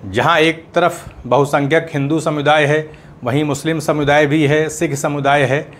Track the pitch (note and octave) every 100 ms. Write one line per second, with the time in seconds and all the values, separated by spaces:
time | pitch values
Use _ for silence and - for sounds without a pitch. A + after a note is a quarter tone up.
0 | G2 G2 C#3 E3 D#3 D#3+ - E3+ E3+ E3+
1 | - - B2+ B2+ C#3 D3+ C#3 D#3+ D#3+ D3+
2 | C#3 D#3+ D#3+ D3+ C#3+ D3+ C#3+ D3+ D#3 -
3 | - - B2 C3+ D3+ D3 D#3 D#3+ D3+ D3+
4 | C#3+ D3 D3+ D#3 C#3+ D3+ D#3 - E3+ C#3
5 | D#3 D3 C#3 D3 C3 C#3 - -